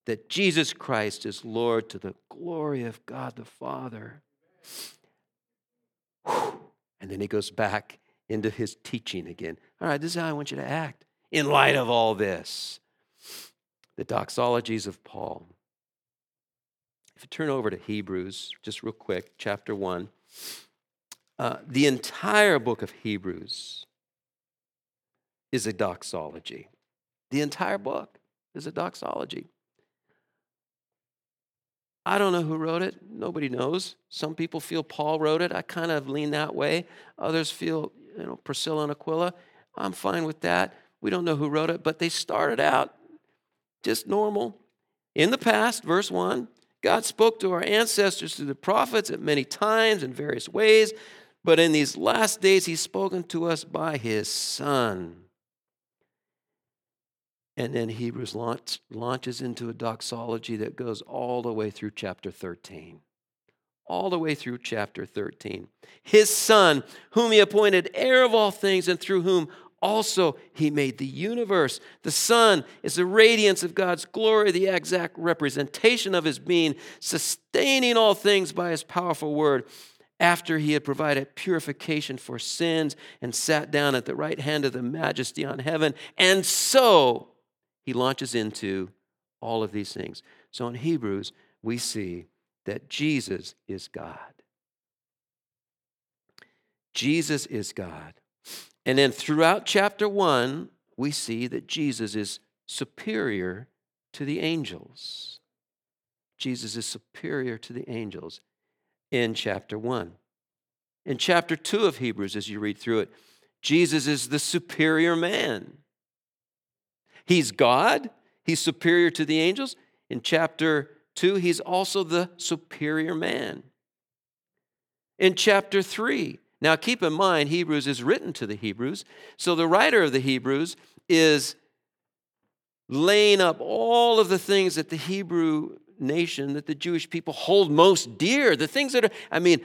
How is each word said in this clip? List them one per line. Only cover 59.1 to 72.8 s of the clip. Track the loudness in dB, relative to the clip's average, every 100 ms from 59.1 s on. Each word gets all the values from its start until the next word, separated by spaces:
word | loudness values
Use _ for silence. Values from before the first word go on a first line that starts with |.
| -6 -8 -8
into | -8 -8 -10
a |
doxology | -8 -8 -6 -8 -10 -6 -8 -6 -6
that | -6 -8
goes | -8 -10
all | -10 -8 -4 -4
the | -4
way | -4 -6
through | -6 -10
chapter | -8 -10 -10 -12
thirteen. | -12 -12 -12 -16 -20 -20 -20 _ _ _ _ _ _ _ _ -8
All | -4 0
the | 0
way | -2
through | -4 -6 -10
chapter | -6 -6 -6 -8 -10
thirteen. | -8 -8 -8 -12 -12 -14 _ -20 -20
"His | 6 6 8
Son, | 4 6 8 8 6 0 -16 -2
whom | 2 6
he | 8
appointed | 6 6 6 4 2
heir | -2 4 6
of | 6
all | 4 2
things, | 2 0 2 2
and | -2
through | 0 0
whom | 4 2 0 -8 -20 -4
also | 0 0 0 2 2 0 -8
he | -2 0
made | 2 0 -2
the | -8
universe. | -6 -4 -4 0 2 2 0 -14 -12
The | -4
Son | -2 4 6 8 6 2 -8